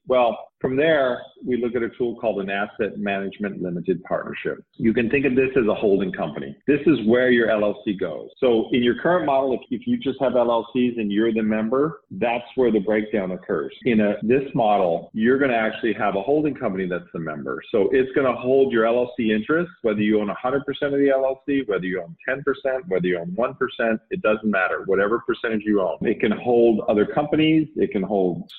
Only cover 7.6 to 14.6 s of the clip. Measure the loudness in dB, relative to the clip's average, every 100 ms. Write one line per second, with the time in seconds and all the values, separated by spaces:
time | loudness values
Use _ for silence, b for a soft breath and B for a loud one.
7.6 | 0 -2 -4 -4 -4 -8 -12 -2 2 2
8.6 | 2 0 2 2 2 0 2 0 0 -2
9.6 | -4 -8 -2 -2 -2 -2 0 2 2 0
10.6 | -2 0 0 0 -2 0 2 2 0 0
11.6 | 0 0 0 -4 -14 -4 -4 -4 -4 0
12.6 | 2 2 2 0 0 -2 -4 -6 -4 -4
13.6 | -4 -6 0 2 2 0 2 0 0 0